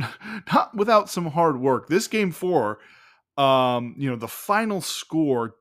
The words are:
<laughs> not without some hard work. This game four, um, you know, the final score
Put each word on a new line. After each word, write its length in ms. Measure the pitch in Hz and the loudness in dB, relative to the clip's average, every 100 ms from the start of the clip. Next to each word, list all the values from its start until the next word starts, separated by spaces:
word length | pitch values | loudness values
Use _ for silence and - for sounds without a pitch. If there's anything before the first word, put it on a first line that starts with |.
| 123 - | -8 -10
<laughs> 280 | 214 214 - | -12 -12 0
not 240 | 180 - 214 | 2 2 -2
without 340 | 208 214 208 | 4 4 4
some 180 | - 170 | -4 -2
hard 320 | 151 165 131 | 2 2 2
work. 280 | 131 123 - | 2 0 2
This 200 | 175 220 | -2 0
game 240 | 220 190 | 0 0
four, 480 | 156 185 165 107 107 - - - _ _ - | -2 -2 0 0 -4 -12 -20 -20 _ _ 0
um, 560 | 139 131 127 123 120 - | 2 4 2 0 -4 -6
you 100 | 139 | -6
know, 60 | 120 | -6
the 120 | 113 | -8
final 540 | - - 202 226 196 | -10 -2 -2 0 -4
score 720 | - - - 156 151 123 113 - | -6 -10 -4 -2 2 0 -2 -4